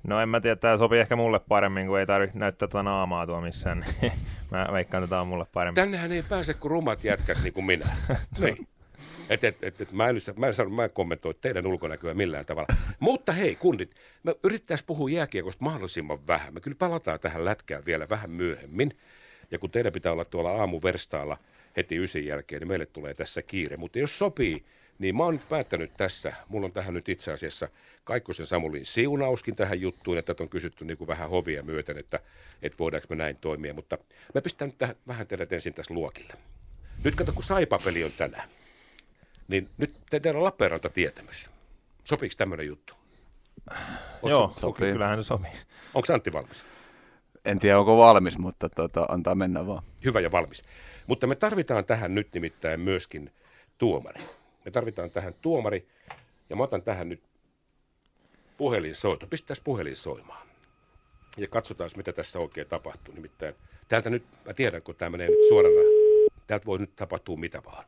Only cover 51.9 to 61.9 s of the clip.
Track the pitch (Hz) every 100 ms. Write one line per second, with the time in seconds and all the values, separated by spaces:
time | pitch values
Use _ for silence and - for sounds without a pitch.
51.9 | 113 92 101 107 90 82 - 82 82 92
52.9 | 92 - 78 71 _ _ _ _ _ 117
53.9 | 73 65 - - - _ _ 101 110 117
54.9 | 101 87 - 92 - 160 160 107 98 -
55.9 | _ - - _ _ _ 98 135 95 113
56.9 | 95 85 87 _ _ _ _ _ _ _
57.9 | _ _ _ _ _ _ _ 143 110 78
58.9 | 78 104 78 - 160 - 139 - 117 76
59.9 | 67 - - - - - _ _ _ _
60.9 | _ _ _ _ - 98 113 - 101 85